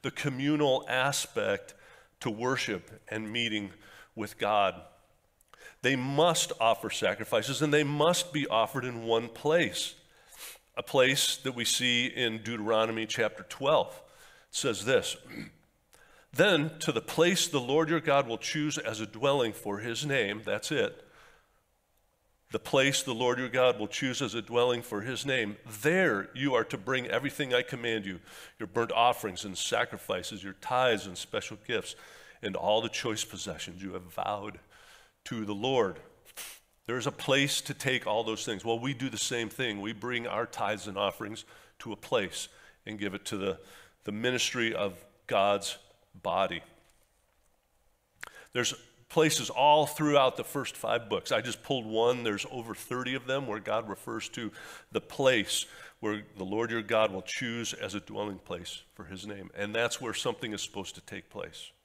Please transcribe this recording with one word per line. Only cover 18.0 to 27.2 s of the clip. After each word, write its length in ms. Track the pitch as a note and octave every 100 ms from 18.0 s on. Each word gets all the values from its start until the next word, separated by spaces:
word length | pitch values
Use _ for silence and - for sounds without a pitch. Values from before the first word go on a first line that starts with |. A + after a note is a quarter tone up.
| D3 C#3 B2
will 100 | A2+
choose 400 | - D#3 D3+ D3
as 220 | A2 A2
a 80 | G#2+
dwelling 460 | A2 C#3 C#3+ A#2
for 260 | G#2 G#2 G2+
his 260 | A#2 A#2 D3
name," 380 | C#3 G2+ G#2 G2+
that's 260 | G#2 -
it, 320 | D3 - - - - - _ _ _ _ _ _ _ _ _ _ _ _
"the 80 | -
place 420 | - C#3 C3+ C3+
the 140 | - A#2
Lord 240 | B2 B2
your 100 | B2+
God 300 | B2+ B2+ G#2+
will 80 | G#2+
choose 340 | - C3 A#2+
as 140 | B2+ A2+
a 60 |
dwelling 400 | G#2 A#2+ B2 A#2+
for 180 | A2+ G#2
his 240 | A2+ B2 C#3
name, 320 | C3 G#2 G#2 A#2 G#2+
there 480 | D3 F3+ F3+ G2+ G2 B2+
you 180 | C#3
are 120 | B2 A2
to 120 | A#2
bring 300 | G2 C3 B2
everything 480 | A2+